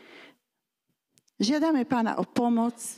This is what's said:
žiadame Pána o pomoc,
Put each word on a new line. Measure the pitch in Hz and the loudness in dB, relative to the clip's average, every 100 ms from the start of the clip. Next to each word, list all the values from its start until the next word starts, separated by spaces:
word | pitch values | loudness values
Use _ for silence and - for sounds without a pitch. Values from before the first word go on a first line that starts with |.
| - - - _ _ _ _ _ _ _ _ _ _ - | -20 -20 -20 _ _ _ _ _ _ _ _ _ _ -4
žiadame | 202 302 330 294 233 | 0 2 2 0 0
Pána | 247 220 - | 0 0 -2
o | - | -2
pomoc, | - 240 233 233 233 - | 0 2 2 0 -4 -12